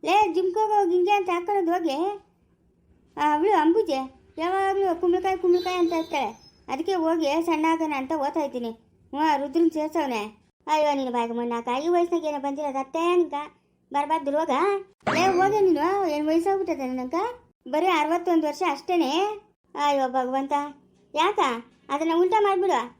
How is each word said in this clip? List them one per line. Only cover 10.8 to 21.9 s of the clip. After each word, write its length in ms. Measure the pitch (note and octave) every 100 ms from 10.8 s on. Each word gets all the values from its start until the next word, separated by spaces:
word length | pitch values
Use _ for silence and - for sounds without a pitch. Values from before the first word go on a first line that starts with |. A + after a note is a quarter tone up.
| D4+ C#4+
ನಿನ್ನ 140 | C4 A#3+
ಬಾಯಿಗೆ 200 | A#3 A#3
ಮಣ್ಣಾಕ, 280 | A#3+ A#3 A#3 B3 D#4
ಈ 20 |
ವಯಸ್ಸಿನಾಗ 360 | F4 F4 F4 D#4
ಏನೋ 80 | D4 C#4
ಬಂದಿರೋದು 340 | C#4 D4 C4+
ಅತ್ತೆ 200 | C4+ E4 E4+ F4+
ನಿಂಕ 180 | D#4+ C#4+ D4+ _ _ _ _ C#4+
ಬರ್ಬಾರ್ದು 360 | C#4+ D#4+ C#4+ C#4+
ರೋಗ. 140 | D#4+ C4 F#4 G4+ G4 _ - D#4
ಲೇ 80 | F#4 F4+
ಹೋಗೆ 200 | F#4+ G#4 F#4+
ನೀನು, 200 | D4+ D#4+ G4 F#4 D4
ಏನ್ 120 | D4+
ವಯಸ್ಸಾಗ್ಬಿಟ್ಟದೆ 580 | E4 F4 G4 F4+ D4 C4
ನಿನಕ? 240 | B3+ B3+ E4 A4+ B4 _ _ -
ಬರೀ 160 | C#4+ F4+ E4
ಅರವತ್ತೊಂದು 460 | D4+ E4+ F4 E4 D#4
ವರ್ಷ 120 | D4 F4+ C#4
ಅಷ್ಟೇನೆ. 360 | - F4+ C4+ D#4 G4+ G#4 - _ _ -
ಅಯ್ಯೋ 300 | D4 C#4+ C4 B3+
ಭಗವಂತ, 360 | B3+ C4 C#4 C#4+ C#4+ C#4+ _ _ _
ಯಾಕ 260 | D4 F4 G#4 D4 A#3 A#3+ _ _